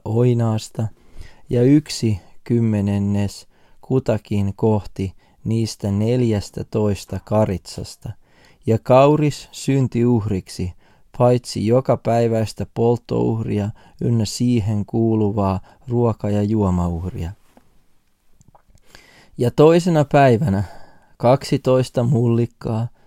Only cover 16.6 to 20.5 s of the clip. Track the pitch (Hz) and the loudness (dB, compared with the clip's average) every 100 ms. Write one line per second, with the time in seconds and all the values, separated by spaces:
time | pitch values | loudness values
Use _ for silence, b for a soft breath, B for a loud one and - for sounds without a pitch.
16.6 | 98 90 87 85 90 - 82 104 _ _ | 0 0 -2 -4 -8 -8 -10 -12 _ _
17.6 | _ _ _ _ _ _ _ _ _ _ | _ _ _ _ _ _ _ _ _ _
18.6 | _ _ b b b b b - 120 - | _ _ b b b b b -4 -2 4
19.6 | 151 170 175 156 143 147 139 110 143 | 6 6 4 2 2 4 4 4 2